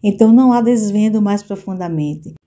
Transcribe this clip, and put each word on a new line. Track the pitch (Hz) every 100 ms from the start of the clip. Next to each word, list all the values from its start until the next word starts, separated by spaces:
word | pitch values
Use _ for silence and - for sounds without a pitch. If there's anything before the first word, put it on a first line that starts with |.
então | 208 196 220
não | 233 254
há | 240
desvendo | 226 240 214 202 214 214
mais | 202 202
profundamente. | - 196 - 185 175 160 151 151 - -